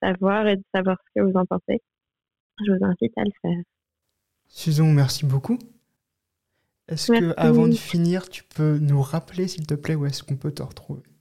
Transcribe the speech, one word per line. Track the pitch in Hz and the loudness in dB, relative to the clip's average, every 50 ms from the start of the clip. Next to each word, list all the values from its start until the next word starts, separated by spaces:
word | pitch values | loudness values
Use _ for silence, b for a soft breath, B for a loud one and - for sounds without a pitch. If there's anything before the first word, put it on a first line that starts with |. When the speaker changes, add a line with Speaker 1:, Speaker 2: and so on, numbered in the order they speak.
| - | -2
Speaker 1:
savoir | 190 185 185 190 196 196 220 214 214 | -2 -2 0 0 0 0 2 2 0
et | 202 190 | 0 -2
de | - _ - | -4 _ -4
savoir | 190 185 190 185 - _ _ | -2 0 0 -2 -4 _ _
ce | - 208 | -2 0
que | 202 | 0
vous | 190 185 185 | 2 2 0
en | 180 | 0
pensez. | - 185 180 - - - 233 _ _ _ _ _ _ _ _ _ _ _ _ _ _ _ - 208 | 0 -4 -6 -4 -4 -6 -6 _ _ _ _ _ _ _ _ _ _ _ _ _ _ _ -6 -2
Je | 208 | 0
vous | 190 185 196 | 0 2 2
invite | 190 180 - 226 233 226 220 | 0 0 0 -2 -4 -2 -2
à | 214 | -4
le | 202 - _ | -4 -4 _
faire. | - 175 175 175 175 _ _ _ _ _ _ _ _ _ _ _ _ _ _ _ _ _ | -4 -4 -4 -4 -6 _ _ _ _ _ _ _ _ _ _ _ _ _ _ _ _ _
Speaker 2:
Susan, | - - - 160 151 151 160 156 | -16 -8 -2 0 2 4 4 4
merci | 151 143 139 131 - - 151 | 4 4 4 2 0 -2 -2
beaucoup. | 135 131 135 - - 240 - - - _ _ _ _ _ _ _ _ _ _ _ _ _ _ _ _ _ _ _ _ _ _ _ - | 0 0 0 0 -2 -4 -4 -6 -12 _ _ _ _ _ _ _ _ _ _ _ _ _ _ _ _ _ _ _ _ _ _ _ -10
Est-ce | 165 151 - - | -8 -4 2 2
que, | 233 233 | 4 4
Speaker 1:
Merci. | 175 165 160 - | 4 2 0 2
Speaker 2:
avant | 165 160 156 156 - 160 | 4 4 6 6 6 4
de | - | 2
finir, | - - - - 170 170 170 180 185 - - | 0 -2 -2 0 0 2 2 0 -2 -4 -8
tu | - - - | -18 -20 -20
peux | _ - - 151 151 151 147 | _ -4 -2 0 0 2 2
nous | 147 143 143 139 | 2 2 2 2
rappeler, | 135 143 156 165 - - - 180 185 185 | 0 0 -4 -6 -6 -6 -6 -6 -6 -6
s'il | - 160 151 - | -6 -8 -8 -6
te | 151 | -6
plaît, | 147 151 - 160 | -6 -4 -4 -4
où | 151 139 | -2 -2
est-ce | 143 139 - - | -4 -4 -6 -6
qu'on | - 139 131 | -8 -8 -6
peut | - 151 | -6 -8
te | 143 - 139 | -8 -8 -10
retrouver ? | 131 - - - - 143 139 - _ _ _ | -12 -14 -16 -14 -14 -14 -14 -14 _ _ _